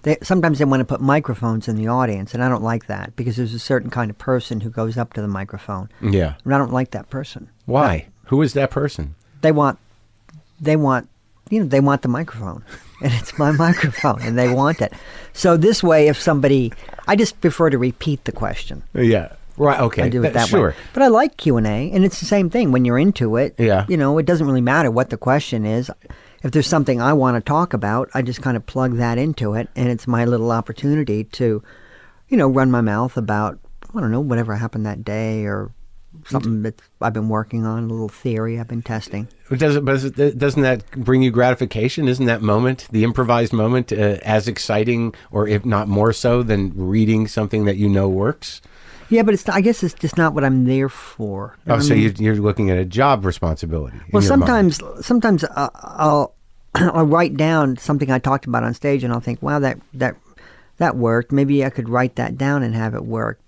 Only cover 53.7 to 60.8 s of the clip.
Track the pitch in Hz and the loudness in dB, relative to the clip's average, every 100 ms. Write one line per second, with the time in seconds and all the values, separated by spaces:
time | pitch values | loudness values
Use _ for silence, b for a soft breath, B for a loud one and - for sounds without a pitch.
53.7 | 80 69 - - - - 277 269 233 190 | -6 -6 -12 -2 2 4 4 4 4 2
54.7 | 151 - - - 247 226 175 - - 139 | 2 -8 -14 -2 2 2 2 0 -4 -6
55.7 | - - - 156 147 139 - _ - - | -6 -16 -2 2 2 0 -6 _ -20 -10
56.7 | - 175 165 156 165 170 143 156 160 139 | 0 2 4 4 4 2 0 0 2 2
57.7 | 123 - 147 139 127 131 135 - 120 117 | -2 -2 -2 2 0 0 -2 -2 -2 -2
58.7 | 120 143 139 123 120 117 117 143 147 139 | -2 0 0 0 -4 -4 -6 -2 0 -2
59.7 | - - 131 131 85 _ - b b b | -4 -12 -4 -4 -4 _ -20 b b b
60.7 | _ | _